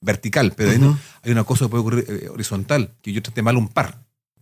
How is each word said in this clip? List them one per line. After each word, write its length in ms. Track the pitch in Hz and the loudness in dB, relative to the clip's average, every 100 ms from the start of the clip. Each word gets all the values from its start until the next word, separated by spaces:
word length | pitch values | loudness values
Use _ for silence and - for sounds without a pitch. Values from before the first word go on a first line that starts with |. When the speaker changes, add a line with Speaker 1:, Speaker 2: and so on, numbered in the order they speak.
Speaker 1:
vertical, 520 | 101 98 110 147 107 | -4 -4 -2 2 2
pero 160 | - 110 | 2 2
ahí 80 | 123 | 6
no, 100 | 139 | 4
Speaker 2:
Ujú. 60 | 147 - - | 4 -4 -10
Speaker 1:
hay 80 | 120 | 0
un 60 | 113 | 0
acoso 280 | 107 123 | 2 0
que 40 | 120 | 0
puede 120 | 117 | 0
ocurrir, 240 | 110 120 - | 0 0 -2
eh, 220 | 104 - | -8 -10
horizontal, 600 | - 110 98 95 147 95 _ | -10 -6 -6 -2 -2 -2 _
que 120 | 107 | -8
yo 80 | 104 | -8
trate 200 | 110 117 | -6 -2
mal 140 | 110 | 0
a 40 | 120 | 2
un 80 | 104 | 0
par. 300 | 156 151 - _ _ _ _ | -2 -4 -8 _ _ _ _